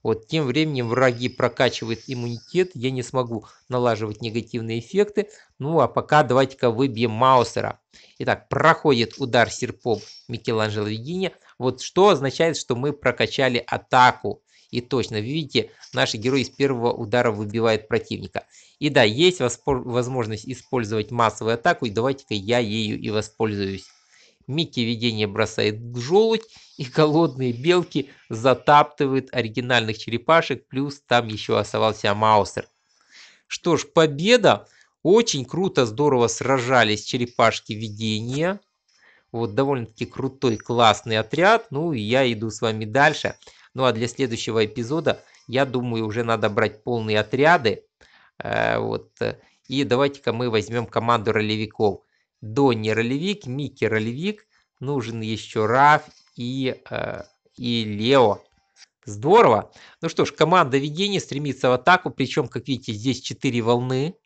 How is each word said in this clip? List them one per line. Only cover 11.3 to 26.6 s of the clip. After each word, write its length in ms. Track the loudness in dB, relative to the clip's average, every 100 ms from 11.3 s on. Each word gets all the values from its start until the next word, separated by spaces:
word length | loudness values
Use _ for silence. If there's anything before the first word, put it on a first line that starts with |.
| -8 _ _
Вот 220 | -4 -4
что 280 | -4 4 4
означает, 480 | 4 0 0 0 0
что 180 | -4 -2
мы 180 | -2
прокачали 680 | 0 -2 0 -2 0 0 0 -4
атаку. 760 | -8 _ 6 6 4 -8 -10 _ _ _
И 100 | -10
точно, 380 | -4 -4 -2 -6
видите, 500 | -4 -6 -2 -2 -2 _ -8
наши 240 | -2 -2 -2
герои 260 | 0 0
с 60 | -2
первого 440 | -2 -2 0 -2
удара 360 | -2 -2 0 0
выбивают 580 | -2 -6 0 0 0 -2
противника. 580 | -4 -4 -10 -8 -12 _ -20 _ _
И 100 | 0
да, 140 | 4
есть 360 | 4 4 2 2
воспо-, 440 | -4 -2 -4 -4
возможность 640 | -2 -2 -2 -4 -4 -6 -10
использовать 640 | -14 _ -4 -2 -4 -4
массовую 440 | 0 0 2 -2 0
атаку, 300 | 0 0 -2
и 60 |
давайте-ка 420 | -2 -2 -4 _
я 260 | -6 0 0
ею 400 | 0 -2 -4 -6
и 100 | -4
воспользуюсь. 760 | -4 -4 _ -4 -2 -4 -6 -14 _ _ _ _ _ -8
Микки 320 | -6 -4 -2
Видение 480 | -2 -2 -2 -2 -4
бросает 680 | -2 -4 0 -2 -2 -10 -10
желудь, 480 | 0 2 2 0 -6 -20